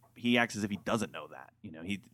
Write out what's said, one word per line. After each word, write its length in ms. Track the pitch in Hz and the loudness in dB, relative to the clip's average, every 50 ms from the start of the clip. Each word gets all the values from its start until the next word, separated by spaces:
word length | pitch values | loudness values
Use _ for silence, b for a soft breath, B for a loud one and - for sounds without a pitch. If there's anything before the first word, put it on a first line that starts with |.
| - _ _ | -10 _ _
he 220 | - 120 120 120 120 | -2 2 4 6 6
acts 180 | 120 113 - | 6 4 2
as 80 | 104 107 | -2 0
if 60 | 98 | 0
he 80 | 101 85 | -2 -4
doesn't 340 | - 107 110 113 107 - | 0 0 0 0 0 -4
know 160 | - 80 76 76 | -6 -10 -12 -12
that. 240 | 73 65 67 - _ _ | -14 -16 -16 -18 _ _
You 80 | - - | -14 -14
know, 120 | 80 78 | -12 -10
he, 180 | 85 92 101 95 - - | -6 -6 -6 -6 -6 -12